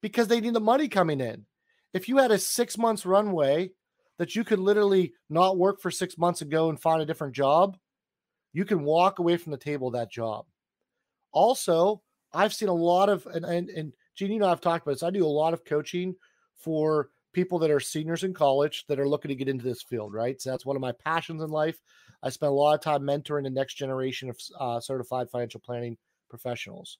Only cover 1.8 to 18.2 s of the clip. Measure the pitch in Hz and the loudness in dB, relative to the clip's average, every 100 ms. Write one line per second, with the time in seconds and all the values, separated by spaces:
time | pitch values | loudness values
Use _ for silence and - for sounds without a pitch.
1.8 | _ 190 185 269 254 208 - - 240 202 | _ -8 0 4 6 4 2 -2 -2 0
2.8 | 226 214 180 196 208 180 139 147 185 _ | 0 0 2 2 2 2 2 2 0 _
3.8 | _ _ _ _ 175 208 233 214 190 208 | _ _ _ _ -4 -4 0 2 4 4
4.8 | 202 190 180 - _ 156 185 190 185 196 | 6 4 2 -2 _ 2 4 4 2 2
5.8 | 185 - 180 175 170 170 151 160 160 151 | -6 -4 -6 0 0 0 -2 0 0 0
6.8 | 165 160 151 160 143 127 139 156 196 185 | 0 0 0 -4 -6 0 4 4 4 0
7.8 | _ _ _ _ _ _ _ 151 196 190 | _ _ _ _ _ _ _ -6 -2 0
8.8 | 147 160 180 190 175 170 170 139 147 147 | 2 4 4 4 0 0 -2 -10 -6 -4
9.8 | 127 120 117 - 113 107 - _ _ _ | -4 -4 -6 -6 -6 -6 -12 _ _ _
10.8 | _ _ _ _ _ 147 208 254 - 165 | _ _ _ _ _ 4 4 4 2 4
11.8 | 180 214 _ _ _ 156 208 208 208 170 | 4 2 _ _ _ 0 0 0 -2 0
12.8 | 170 175 202 190 - 165 175 175 180 175 | 4 4 4 2 -2 -8 -4 -4 -4 -8
13.8 | 156 - _ - 196 220 202 170 175 165 | -10 -12 _ -8 -4 0 2 2 0 -2
14.8 | 147 139 170 196 160 147 160 165 - 151 | -2 -4 -2 0 0 2 0 0 -2 -2
15.8 | - 180 185 185 _ _ _ _ - 156 | -2 -6 -6 -8 _ _ _ _ -6 -2
16.8 | 156 151 139 _ _ - 185 180 160 147 | 0 0 -2 _ _ -2 -2 0 2 2
17.8 | - 156 156 165 | 0 -6 -4 -4